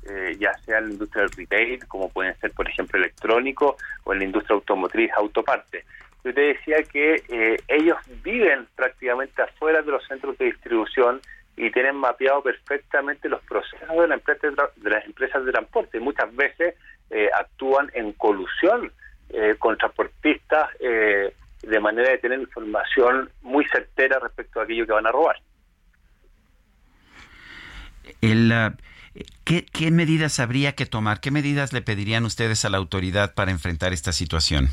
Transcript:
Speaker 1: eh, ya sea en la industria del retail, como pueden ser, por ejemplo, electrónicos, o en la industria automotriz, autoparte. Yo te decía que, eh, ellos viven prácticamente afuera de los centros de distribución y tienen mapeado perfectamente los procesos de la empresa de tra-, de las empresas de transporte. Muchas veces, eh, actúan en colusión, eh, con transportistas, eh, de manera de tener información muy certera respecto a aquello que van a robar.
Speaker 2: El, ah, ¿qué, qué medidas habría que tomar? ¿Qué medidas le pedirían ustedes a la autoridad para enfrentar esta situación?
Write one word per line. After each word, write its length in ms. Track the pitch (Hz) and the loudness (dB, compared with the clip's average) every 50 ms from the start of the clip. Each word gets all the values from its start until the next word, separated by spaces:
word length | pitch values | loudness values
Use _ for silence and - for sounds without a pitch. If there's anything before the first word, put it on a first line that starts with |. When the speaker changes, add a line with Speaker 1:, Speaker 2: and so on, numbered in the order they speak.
| - 95 | -14 -10
Speaker 1:
eh, 280 | 101 98 92 90 82 98 | -8 -6 -6 -6 -4 -2
ya 180 | 101 98 98 - | -2 -2 -2 -2
sea 200 | - - 110 110 | -4 -2 -2 -2
en 80 | 110 | -2
la 60 | 107 | -2
industria 300 | 104 101 107 - - 110 | -6 -8 -8 -6 -2 -2
del 100 | 101 92 | -2 -2
retail, 520 | - - 90 - 98 104 113 117 127 127 - - | -2 -10 -8 -4 0 0 0 -2 -4 -10 -12 -14
como 200 | - 98 95 90 | -8 -6 -6 -6
pueden 300 | - 95 95 92 90 - | -4 -4 -4 -4 -4 -4
ser, 140 | - 104 | -6 -8
por 160 | - - 101 - | -4 -4 -6 -6
ejemplo, 280 | - - 92 - - 98 | -4 -6 -6 -2 0 0
electrónicos, 720 | 90 82 - - - 107 110 120 127 135 135 - 147 143 139 - - - - - - | 0 0 -4 -6 0 2 2 2 2 0 -2 2 2 0 0 -2 -10 -14 -14 -12 -6
o 80 | 98 | -4
en 80 | 98 98 | -2 -2
la 40 | 98 | -2
industria 280 | 95 95 110 - - 110 | -2 -2 -4 0 0 0
automotriz, 560 | 101 - - 101 95 90 90 - 107 113 - - | 0 2 0 -2 0 0 -2 0 0 0 2 2
autoparte. 680 | 110 104 104 - 113 113 - 131 113 - _ - 87 - _ - - - - _ _ | 0 -2 0 -2 -2 0 0 -2 -2 -4 _ -16 -16 -16 _ -20 -20 -20 -20 _ _
Yo 100 | _ - | _ -4
te 80 | 123 139 | 0 2
decía 440 | 143 147 135 - - 156 156 156 151 | 2 2 2 -2 -2 0 0 0 0
que, 400 | - - 143 147 156 160 - - - | 0 -2 0 2 2 2 2 -2 -6
eh, 280 | 120 117 113 110 113 - - | -2 0 2 2 2 0 0
ellos 320 | - 135 151 156 170 165 - - - 123 113 | 0 2 4 4 4 2 2 -4 -14 -20 -12
viven 460 | - 170 220 247 220 170 139 131 117 _ _ | -8 -6 0 2 4 4 4 2 -2 _ _
prácticamente 680 | - 127 127 - _ 131 123 123 127 135 135 _ - | -2 -2 -2 -2 _ -2 -2 -2 -2 -4 -6 _ -4
afuera 400 | 123 - _ _ 151 156 160 156 | -4 -4 _ _ 0 2 2 2
de 80 | 151 151 | 2 0
los 160 | 139 127 - | -4 -4 -4
centros 320 | - 135 131 135 139 127 - | -6 -12 -8 -6 -8 -4 0
de 60 | 131 | -2
distribución 760 | 120 113 - - - 117 113 110 - - 131 123 120 123 135 - - - - _ _ _ | -2 -2 -4 -6 -2 0 0 0 0 2 2 4 4 2 -2 -8 -18 -20 -20 _ _ _
y 160 | - 117 110 | -6 -6 0
tienen 240 | - 127 127 135 139 | 0 2 2 2 0
mapeado 460 | 139 135 123 120 - 131 135 139 143 | 0 0 0 0 2 2 2 2 2
perfectamente 840 | 135 131 - - _ - 143 139 _ _ - 143 139 143 147 - - 156 | 0 -2 -4 -4 _ -6 -6 -6 _ _ -2 -2 -2 -2 -8 -6 -6 -6
los 120 | 135 - | -6 -6
procesos 460 | - - 123 104 - - - - - - | -8 -4 -4 -4 -4 -4 -16 -16 -10 -4
de 180 | 160 165 170 | 2 2 2
la 80 | 160 143 | 2 2
empresa 320 | 117 _ - 147 - - | -2 _ -2 -2 0 -2
de 60 | 151 | -2
tra-, 200 | 139 139 143 143 _ | 0 0 -2 -2 _
de 140 | 113 104 104 | _ -4 -2
las 140 | 107 107 - | -2 -2 -2
empresas 380 | - - - 190 - - 139 131 | -6 -6 -6 -6 -2 -2 -2 -2
de 80 | 127 | 0
transporte. 460 | 123 117 107 - - 226 214 - - 110 | -2 -2 -4 -2 -4 -4 -4 -2 -6 -4
Muchas 380 | 117 139 143 - 120 104 117 | -4 -4 -2 -2 -4 -4 0
veces, 380 | 127 143 135 - - 165 175 170 _ - - - _ _ _ | -2 -2 -2 0 -2 -2 -2 -2 _ -20 -20 -20 _ _ _
eh, 200 | 110 110 104 196 - | -2 0 2 2 2
actúan 540 | 101 98 - _ - 135 135 135 139 143 139 - | 0 -2 -4 _ -6 0 2 2 2 2 0 -4
en 180 | 123 110 107 | -6 -6 -6
colusión, 800 | 104 - - 110 104 95 92 - - - - 180 226 240 202 - - _ - - - - _ - | -6 -2 0 0 0 0 -2 -8 -4 2 2 2 2 2 -2 -8 -14 _ -20 -20 -20 -20 _ -10
eh, 260 | - 113 107 107 107 - | -4 0 2 2 0 2
con 180 | - 117 107 | 2 0 0
transportistas, 920 | 104 117 110 - - 104 - - - - - - - _ _ 151 156 151 - - - | 2 -2 -4 0 -2 -4 -4 -4 -2 0 0 0 0 _ _ 2 2 2 0 -4 -6
eh, 560 | 135 127 117 113 110 107 101 101 98 98 - _ - - - - | -4 -2 0 2 2 4 4 2 0 -2 -4 _ -20 -20 -20 -18
de 180 | - 113 110 107 | -4 0 0 2
manera 300 | 104 104 107 117 123 131 | 2 2 2 2 2 2
de 80 | 131 127 | 2 2
tener 200 | - 160 127 135 | 0 -2 -2 -2
información 920 | 135 - - - 113 107 107 104 101 - - 139 120 120 127 131 131 - - - | -4 -8 -10 -12 -8 -4 -4 -4 -2 0 2 4 4 4 4 2 -2 -6 -12 -20
muy 220 | - 127 131 143 143 | -12 0 0 0 0
certera 560 | - - 131 131 - - - 135 135 135 131 | 2 0 -2 -2 -4 -2 0 2 2 2 0
respecto 400 | 120 117 - - 113 - - 117 | -2 -4 -10 -10 -14 -8 -6 -6
a 40 | 110 | -4
aquello 220 | 107 113 117 117 | -4 -2 -4 0
que 60 | 110 | 2
van 140 | 110 107 107 | 2 2 2
a 40 | 113 | 2
robar. 300 | 117 135 160 151 - - _ _ _ _ _ _ _ _ _ _ _ _ _ _ _ _ _ _ _ _ _ _ _ _ _ _ _ _ _ _ _ _ _ _ - - - - - - - - - - - - - - - - - - - - - - | 2 2 2 2 0 -2 _ _ _ _ _ _ _ _ _ _ _ _ _ _ _ _ _ _ _ _ _ _ _ _ _ _ _ _ _ _ _ _ _ _ -20 -20 -20 -20 -20 -20 -20 -20 -20 -18 -18 -16 -16 -16 -16 -16 -18 -20 -20 -20 -6 0
Speaker 2:
El, 320 | - 113 110 113 117 113 | 2 4 6 6 6 6
ah, 220 | 113 117 113 104 - - - - - - - - - - - - - - - | 6 4 2 0 -2 -6 -18 -20 -20 -20 -20 -20 -16 -16 -16 -16 -18 -12 -2
¿qué, 200 | - 156 175 - | 0 0 0 0
qué 260 | - - - 160 165 | -6 -6 -2 2 4
medidas 480 | 165 170 170 151 160 156 156 147 - - | 4 4 4 4 2 2 2 0 0 -2
habría 360 | 127 110 120 135 139 143 139 | -2 0 0 0 0 0 -2
que 120 | - 131 | -4 -6
tomar? 340 | - - 113 107 107 107 - | -4 -2 -2 0 0 -2 -2
¿Qué 100 | - 139 | -2 -2
medidas 420 | 139 151 143 143 143 143 139 127 | -2 0 0 0 0 0 -2 -2
le 100 | - 123 | -4 -6
pedirían 420 | - - 107 98 101 101 113 117 117 | -2 -2 -4 -2 -2 -2 0 0 0
ustedes 400 | 110 - - 117 110 110 - - | -2 -2 -2 0 0 0 0 0
a 60 | 107 | 0
la 60 | 98 | 0
autoridad 580 | 95 95 80 - 95 90 92 90 101 104 101 - | 0 -2 -2 -2 -2 -2 0 2 2 0 0 0
para 160 | - 101 92 | -2 0 0
enfrentar 420 | 92 85 - 90 87 76 90 92 | 0 -2 -2 -4 -4 -2 -2 -2
esta 200 | 90 87 - 92 | -2 -2 -4 -4
situación? 560 | 85 - 90 78 - 80 78 - 82 71 65 65 | -2 -2 -2 -2 0 0 0 2 2 4 2 2